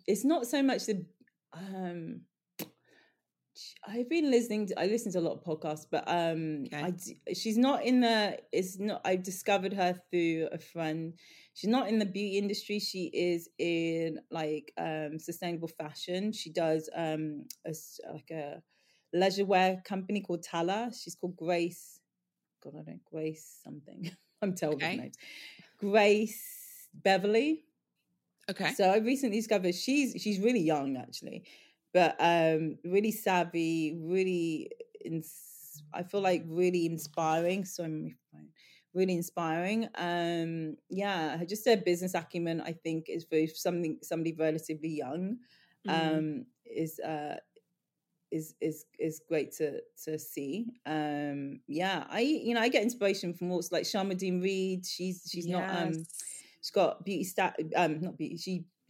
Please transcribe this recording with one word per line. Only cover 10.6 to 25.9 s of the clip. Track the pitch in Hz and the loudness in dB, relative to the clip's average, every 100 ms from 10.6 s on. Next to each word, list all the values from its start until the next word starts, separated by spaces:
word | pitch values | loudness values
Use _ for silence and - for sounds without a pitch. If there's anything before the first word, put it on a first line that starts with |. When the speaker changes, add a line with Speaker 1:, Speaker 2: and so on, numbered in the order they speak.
| - 170 160 160 165 165 - - - | -10 -6 -4 -4 -6 -10 -20 -20 -20
Speaker 1:
She's | - 190 | -4 0
not | 247 202 | 2 2
in | 220 | 2
the | 202 | 0
beauty | 185 208 190 | -2 -2 0
industry. | 202 208 - 208 | 0 -4 -4 -4
She | - 190 175 | -4 -4 -4
is | - 175 170 165 - | 0 0 0 -4 -4
in, | 170 170 165 165 165 160 - | -2 0 0 0 -2 -6 -8
like, | 165 156 151 143 - | -6 -4 -4 -6 -6
um, | 165 156 151 156 | -4 -4 -4 -6
sustainable | - 170 180 170 165 | -8 -6 -6 -4 -6
fashion. | - 202 - - 180 208 | -8 -10 -10 -6 -2 -2
She | 214 - | -4 -4
does, | 160 165 160 156 - | 0 2 2 -2 -4
um, | 160 156 156 147 - - - | -2 -2 -4 -6 -10 -12 -10
a | |
s-, | 156 - - - | -10 -12 -16 -14
like, | 156 - | -14 -10
a | 160 143 160 - _ _ _ _ | -10 -8 -12 -18 _ _ _ _
leisure | 175 190 190 190 | 2 2 2 2
wear | 190 185 185 - | 4 4 2 -4
company | 190 185 208 | -6 -4 -4
called | 196 175 | -2 -6
Tala. | 175 170 170 202 240 | -4 -2 -2 -2 -4
She's | 226 - - | -8 -14 -10
called | 180 180 | -10 -6
Grace. | 160 175 170 170 - - _ _ _ _ _ _ | -2 0 0 -4 -16 -20 _ _ _ _ _ _
God, | - 151 | -16 -14
I | |
don't, | 156 170 - | -14 -16 -12
Grace | 160 156 156 - - | -6 -6 -6 -14 -20
something. | - 151 - - 175 - _ | -16 -16 -16 -12 -12 -12 _
<laughs> | _ | _
I'm | 202 | -2
terrible | 180 156 147 | 0 -2 0
with | 160 | -2
Speaker 2:
Okay. | 185 | -4
Speaker 1:
names. | - - - - - - - _ | -8 -14 -18 -18 -18 -20 -20 _
Grace | 202 | 8